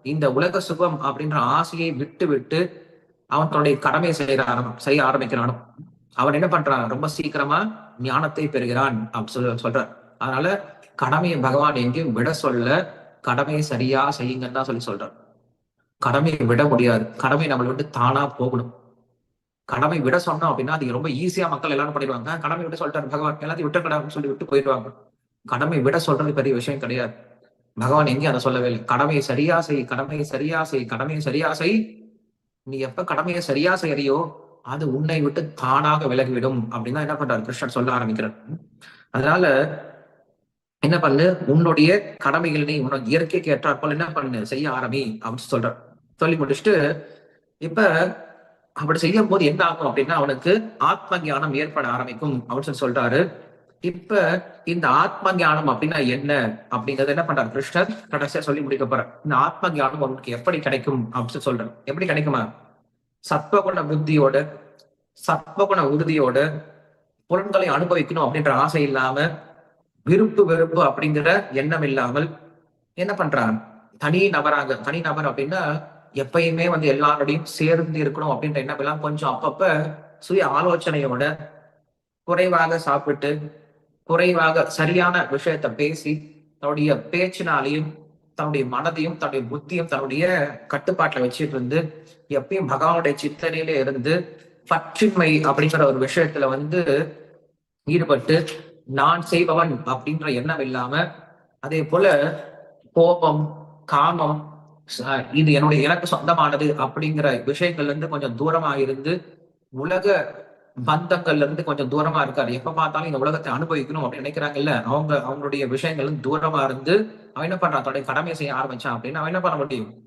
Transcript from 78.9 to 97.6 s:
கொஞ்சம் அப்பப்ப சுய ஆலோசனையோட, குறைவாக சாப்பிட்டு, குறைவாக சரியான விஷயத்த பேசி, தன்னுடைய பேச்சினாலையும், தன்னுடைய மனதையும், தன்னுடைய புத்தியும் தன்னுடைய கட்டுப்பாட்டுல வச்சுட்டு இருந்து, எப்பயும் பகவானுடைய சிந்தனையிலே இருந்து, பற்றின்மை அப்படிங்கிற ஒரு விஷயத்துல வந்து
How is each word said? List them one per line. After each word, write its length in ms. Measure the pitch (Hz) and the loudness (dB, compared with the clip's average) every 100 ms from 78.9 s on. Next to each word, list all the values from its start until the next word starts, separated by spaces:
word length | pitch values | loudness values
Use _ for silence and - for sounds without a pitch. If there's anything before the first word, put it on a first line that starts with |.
| 151 | -2
கொஞ்சம் 400 | 151 151 143 - | -4 -2 -2 -2
அப்பப்ப 520 | 151 - 185 151 151 - - - | -2 2 2 2 -2 -8 -18 -16
சுய 280 | - 190 151 | -2 2 2
ஆலோசனையோட, 920 | 143 175 170 170 151 139 123 147 156 - - _ _ _ _ _ _ | 2 2 0 0 -2 -2 0 -2 -4 -12 -20 _ _ _ _ _ _
குறைவாக 560 | - 170 185 170 165 165 | -2 2 4 4 2 0
சாப்பிட்டு, 800 | 151 143 147 143 143 151 147 - _ _ _ _ | 0 0 0 -2 -2 -4 -6 -16 _ _ _ _
குறைவாக 640 | - 170 180 170 160 160 - | 0 2 4 4 4 2 0
சரியான 520 | - 156 180 180 175 | 0 2 4 4 2
விஷயத்த 520 | 160 139 170 151 139 | 0 -2 0 0 -2
பேசி, 680 | 113 147 156 151 151 - - _ - | -2 -2 -2 -4 -6 -6 -20 _ -6
தன்னுடைய 360 | 143 151 151 | -4 0 2
பேச்சினாலையும், 1000 | 127 - 175 185 185 170 147 135 151 156 - - _ _ | 2 0 -2 -2 -2 -2 0 0 -2 -4 -10 -20 _ _
தன்னுடைய 320 | - 151 143 127 | -6 -2 -2 -2
மனதையும், 500 | 123 165 160 151 - | -2 -4 -2 -4 -4
தன்னுடைய 240 | 143 135 | -4 -4
புத்தியும் 460 | 120 143 - 175 165 | -6 -8 -6 -6 -4
தன்னுடைய 380 | 139 135 139 180 175 143 - - | -4 -4 0 0 0 -2 -6 -8
கட்டுப்பாட்டுல 540 | 143 - 185 156 131 | -4 -2 0 0 0
வச்சுட்டு 180 | 123 - | -2 -2
இருந்து, 640 | 147 131 123 156 156 - - - - | -4 -4 -2 -2 -2 -10 -20 -20 -4
எப்பயும் 400 | 139 - 190 139 | -4 -2 -4 -2
பகவானுடைய 460 | 135 160 170 143 | 0 2 2 0
சிந்தனையிலே 640 | 143 147 - 165 160 160 143 | -2 -6 -4 -4 -4 -2 0
இருந்து, 640 | 131 135 135 175 175 - - _ - | 0 -2 0 0 -2 -14 -20 _ -4
பற்றின்மை 560 | 156 - - 208 185 160 151 | -2 -2 2 2 4 4 4
அப்படிங்கிற 400 | 143 143 151 160 | 2 2 2 4
ஒரு 240 | 143 131 131 | 4 4 0
விஷயத்துல 400 | 175 156 156 135 | 2 0 2 0
வந்து 640 | 135 151 180 156 139 160 - - - _ _ | 0 -2 -2 2 0 0 -8 -20 -20 _ _